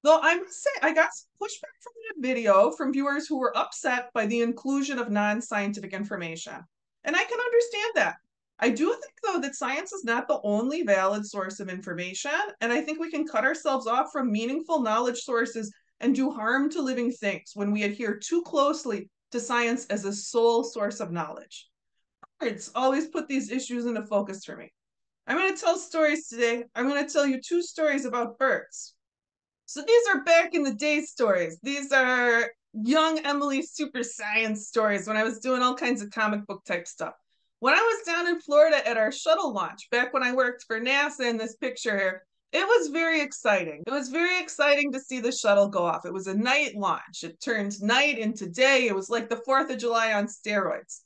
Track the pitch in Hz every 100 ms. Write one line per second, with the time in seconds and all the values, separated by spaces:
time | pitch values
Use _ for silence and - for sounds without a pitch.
0 | 285 311 311 349 - - 571 554 269 320
1 | 330 - - _ 415 - - _ 480 466
2 | 453 381 254 254 220 190 214 - 277 269
3 | 285 285 311 294 254 226 - - - 247
4 | 247 240 208 233 233 240 262 277 277 254
5 | 226 208 208 214 - 208 202 202 190 196
6 | 208 190 170 165 - - - _ _ _
7 | - 349 466 466 480 466 480 415 440 440
8 | 175 - _ _ _ _ 240 214 339 480
9 | - _ 440 349 269 269 254 285 381 392
10 | 240 233 269 - 208 208 247 311 247 196
11 | 190 208 208 202 190 202 185 185 190 170
12 | 180 190 285 320 415 - 233 240 302 320
13 | 330 320 311 220 262 320 302 262 220 247
14 | 302 294 254 208 233 285 320 320 226 220
15 | 247 240 - 233 233 226 208 - _ _
16 | 240 254 262 226 214 269 294 339 262 247
17 | 240 240 202 190 - 202 202 208 202 208
18 | 226 202 - 339 339 311 285 285 247 202
19 | - _ _ 247 226 240 233 247 - 202
20 | 196 202 - 240 233 233 233 226 202 -
21 | 190 170 151 - - - - _ _ _
22 | _ _ - _ 254 202 - 233 262 269
23 | 320 330 - 269 208 254 - 240 240 220
24 | 208 208 202 196 - - - _ _ _
25 | _ _ - 294 381 381 415 370 - 330
26 | 302 311 - 233 233 240 - - 254 285
27 | 285 302 285 262 - 349 349 - 311 277
28 | 240 240 226 - 262 185 - - - _
29 | _ _ _ _ _ _ - 285 415 480
30 | 466 381 339 330 339 339 277 208 302 302
31 | 302 - 233 185 165 165 254 285 277 269
32 | 254 254 240 233 - - _ 214 220 311
33 | 320 311 302 285 285 269 - - 294 262
34 | 240 - 208 214 226 208 - 226 214 202
35 | 208 214 220 214 254 254 247 - 254 240
36 | 208 233 214 208 208 175 - 175 170 -
37 | 160 - _ _ _ _ 247 330 466 440
38 | - 339 349 339 - 294 320 294 220 226
39 | 220 269 - 359 330 208 170 - - 240
40 | 269 277 254 254 254 247 - 226 247 277
41 | 294 294 247 226 226 - 262 247 233 202
42 | 190 190 _ _ _ 330 392 466 311 302
43 | 330 320 285 - 233 202 170 147 170 277
44 | 254 294 349 359 - - 294 285 285 262
45 | - 254 233 262 220 202 202 196 175 160
46 | 175 190 190 196 240 285 285 208 190 151
47 | - - 165 - - 220 202 202 208 247
48 | 294 233 214 220 180 170 262 262 240 196
49 | 190 226 226 233 262 269 - 240 233 226
50 | 220 208 214 - 214 208 180 151 - -